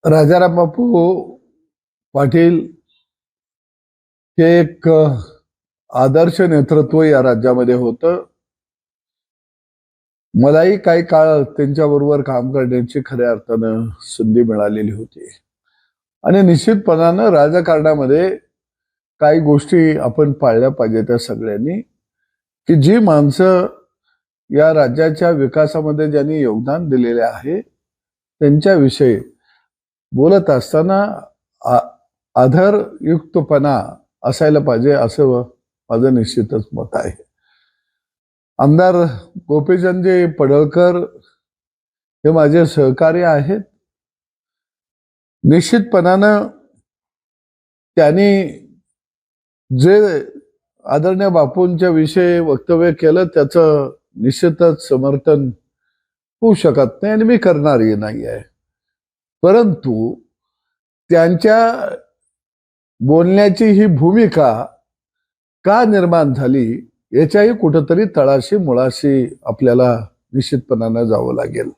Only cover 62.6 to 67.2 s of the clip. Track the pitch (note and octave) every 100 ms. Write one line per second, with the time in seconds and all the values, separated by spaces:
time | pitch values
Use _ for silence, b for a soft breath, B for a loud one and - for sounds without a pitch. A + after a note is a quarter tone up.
62.6 | _ _ _ _ B2+ D#3 F3 G3 G#3 F#3+
63.6 | A3 G3+ G#3+ D3 E3 G#3 G#3+ D#3+ C3+ A2
64.6 | C3+ _ _ _ _ _ _ _ _ _
65.6 | F#3 G#3+ A#3 G3+ F3 E3+ D3 B2+ B2+ C3+
66.6 | A2+ A#2 - _ _ B2